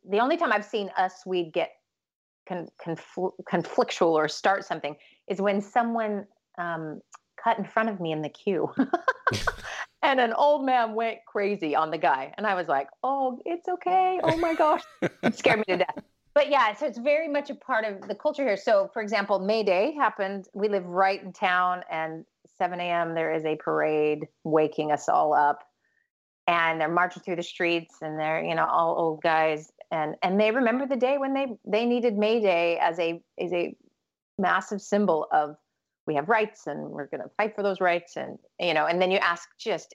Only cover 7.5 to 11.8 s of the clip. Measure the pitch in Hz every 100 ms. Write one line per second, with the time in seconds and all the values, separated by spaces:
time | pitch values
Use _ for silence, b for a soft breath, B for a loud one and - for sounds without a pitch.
7.5 | 220 190 - 226 196 170 156 151 - -
8.5 | 180 - - 269 339 427 523 - B B
9.5 | B B B B _ - 262 240 - 294
10.5 | 294 269 254 226 214 233 220 - 214 202
11.5 | 202 160 143